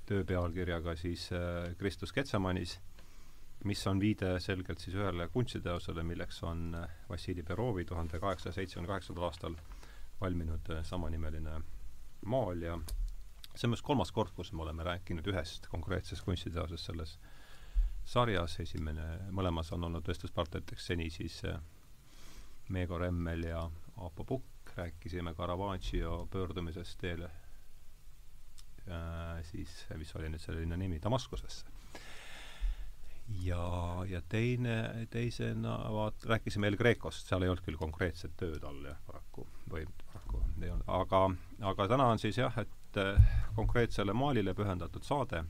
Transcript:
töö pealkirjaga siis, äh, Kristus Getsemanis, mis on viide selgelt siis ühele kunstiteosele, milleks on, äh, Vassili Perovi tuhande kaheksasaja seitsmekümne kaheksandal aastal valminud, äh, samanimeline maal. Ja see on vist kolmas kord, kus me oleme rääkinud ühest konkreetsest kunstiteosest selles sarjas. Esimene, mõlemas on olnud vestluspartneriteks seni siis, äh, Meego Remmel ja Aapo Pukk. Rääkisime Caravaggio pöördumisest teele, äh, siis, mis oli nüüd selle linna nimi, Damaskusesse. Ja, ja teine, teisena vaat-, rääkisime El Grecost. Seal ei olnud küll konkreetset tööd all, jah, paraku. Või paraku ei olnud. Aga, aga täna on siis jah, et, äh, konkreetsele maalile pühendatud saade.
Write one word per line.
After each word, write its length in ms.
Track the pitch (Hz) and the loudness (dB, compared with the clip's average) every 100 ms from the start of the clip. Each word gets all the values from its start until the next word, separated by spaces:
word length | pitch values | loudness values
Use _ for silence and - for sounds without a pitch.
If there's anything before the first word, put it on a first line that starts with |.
töö 240 | - 101 | 0 0
pealkirjaga 680 | 90 92 87 85 90 85 85 82 | 2 2 2 0 0 0 0 -2
siis, 320 | 87 85 - | -2 -2 -2
äh, 420 | 90 87 87 87 | -2 0 0 -2
Kristus 380 | 87 98 - 95 | -2 -2 -2 -4
Getsemanis, 640 | - - 104 92 92 90 - - - - - - - - - | -2 0 2 4 2 0 -6 -10 -12 -12 -12 -12 -10 -10 -4
mis 220 | 101 101 | -2 0
on 160 | - 98 | 2 4
viide 340 | 104 104 95 90 | 4 4 2 2
selgelt 420 | - 92 - - | 0 -2 -2 -6
siis 140 | - 92 | -4 0
ühele 320 | 101 87 85 | 0 0 0
kunstiteosele, 720 | 123 123 - 82 87 - 82 | 2 2 0 -2 -2 -2 -2
milleks 400 | 82 85 85 - | 0 -2 -4 -4
on, 260 | 85 85 85 | -4 -2 -2
äh, 160 | 85 85 - | -2 -6 -8
Vassili 380 | - 87 - 85 | -6 -6 -2 -4
Perovi 420 | 80 92 123 98 | -2 0 0 0
tuhande 340 | 87 85 82 82 | -2 -2 -2 0
kaheksasaja 400 | 98 92 - 87 | 0 0 -4 -4
seitsmekümne 300 | 95 - 87 | -4 -4 -4
kaheksandal 380 | 95 - 85 87 | -4 -4 -2 -2
aastal 280 | - 85 82 - - - - - - | -2 -6 -6 -8 -10 -10 -8 -8 -2
valminud, 540 | 95 87 82 80 - | 0 0 0 -2 -2
äh, 140 | 80 | -2
samanimeline 760 | 82 90 78 80 80 78 78 76 76 - - - - - | -2 0 0 0 0 0 -2 -2 -4 -4 -4 -6 -8 -8
maal. 420 | 101 127 104 87 | -2 0 2 0
Ja 160 | 85 82 76 - - - - - - | -2 -2 -2 -2 -2 -2 -8 -10 -12
see 200 | - 120 | -2 0
on 60 | |
vist 100 | 113 | 0
kolmas 260 | - 143 - | 2 2 2
kord, 220 | - 101 | 2 0
kus 180 | - 87 | -2 -6
me 100 | 80 | -4
oleme 200 | 80 80 | -4 -2
rääkinud 420 | 85 87 - 85 87 | -2 -2 -2 -2 0
ühest 380 | 92 - - - | 0 0 -6 -4
konkreetsest 560 | 87 82 90 - 85 | -4 0 0 0 -4
kunstiteosest 640 | - 90 - 85 82 82 - | 0 0 0 -2 -2 -4 -6
selles 260 | 82 80 - - - - - - - - - | -4 -6 -8 -12 -14 -12 -12 2 4 4 4
sarjas. 580 | - 123 120 92 82 - | 2 6 6 6 2 0
Esimene, 480 | 82 85 78 78 80 80 98 | -2 0 0 -2 -2 -4 -2
mõlemas 440 | 95 92 85 82 | 2 4 4 0
on 120 | 90 | 0
olnud 220 | 85 85 78 | 0 0 -2
vestluspartneriteks 760 | 85 85 - 82 85 - - - | -2 -2 0 0 -2 -6 -8 -2
seni 240 | 87 82 | 0 0
siis, 280 | 80 87 - | -4 -6 -4
äh, 180 | 87 85 76 - - - - - - - - - - | -4 -4 -8 -14 -18 -18 -16 -12 -10 -10 -10 -10 -4
Meego 320 | 92 87 87 | 0 0 2
Remmel 480 | 90 87 82 82 82 | 2 2 2 0 0
ja 160 | 82 82 80 - | -2 -4 -6 -10
Aapo 300 | - 87 - | -8 -10 -8
Pukk. 240 | - 131 - - - | -4 -2 -4 -10 -10
Rääkisime 640 | - 87 - - 87 85 | -6 -6 -6 -6 -4 -4
Caravaggio 880 | 82 87 87 98 92 - 87 82 85 90 | -2 -2 0 0 -2 0 0 0 -2 -2
pöördumisest 680 | 95 90 92 85 85 85 - | -2 -2 -2 -4 -4 -8 -4
teele, 280 | 90 85 85 - - - - - - - - - - - - - - - - | -2 -2 -4 -8 -10 -10 -8 -8 -10 -10 -12 -10 -10 -10 -8 -8 -8 -8 -6
äh, 560 | 85 82 82 82 82 | -4 -4 -4 -4 -6
siis, 320 | 80 - 80 - - | -6 -6 -6 -6 -6
mis 240 | 80 78 | -6 -6
oli 160 | 82 78 | -4 -4
nüüd 80 | 80 | -4
selle 220 | - 82 | -4 -2
linna 160 | 82 85 | 0 0
nimi, 160 | 95 82 | 0 0
Damaskusesse. 680 | 104 127 - - - - - - - - - - - - - - - - - - - - - | 2 2 0 -4 -4 -6 -6 -8 -10 -10 -8 -8 -8 -10 -8 2 2 2 -2 -2 -4 -2 -2
Ja, 280 | 104 90 87 87 90 87 87 | 0 2 2 2 2 2 0
ja 180 | 92 90 | 0 -2
teine, 840 | - 107 120 123 123 113 113 113 113 | 0 2 4 4 4 2 0 -2 -2
teisena 680 | 117 120 - 117 113 113 113 110 | 0 0 0 0 2 0 0 0
vaat-, 340 | 107 107 - | 2 2 0
rääkisime 420 | - 113 - 104 104 | 2 2 4 2 4
El 100 | 101 | 6
Grecost. 500 | 120 113 80 - - | 6 6 2 -6 0
Seal 160 | 92 | 4
ei 60 | 92 | 4
olnud 120 | 87 | 2
küll 120 | - 78 | 0 -4
konkreetset 560 | 80 78 92 - 82 | -4 0 0 0 -6
tööd 300 | - 92 76 | -4 -2 -2
all, 160 | 73 71 | -4 -6
jah, 140 | 69 - | -8 -8
paraku. 420 | - - - - - - - | -8 -8 -8 -8 -6 -6 -4
Või 180 | 80 78 - | -4 -4 -6
paraku 380 | - - - - - | -6 -6 -2 2 2
ei 160 | 85 87 | 2 2
olnud. 160 | 87 - | 0 2
Aga, 340 | 92 92 95 95 87 - - | 2 6 6 6 4 -4 -4
aga 260 | 101 95 98 | -2 2 4
täna 180 | 123 127 | 8 8
on 100 | 110 | 6
siis 200 | 107 104 | 2 2
jah, 160 | 131 113 | 2 2
et, 380 | 104 - - - | -4 -6 -4 2
äh, 400 | 98 98 - - - | 6 12 12 12 4
konkreetsele 600 | 107 104 123 113 - 101 | 4 4 6 4 4 4
maalile 420 | 104 143 127 98 | 4 4 4 4
pühendatud 500 | 90 101 90 82 82 | 2 2 0 -2 -6
saade. 400 | - 147 127 85 80 | 0 0 2 0 -2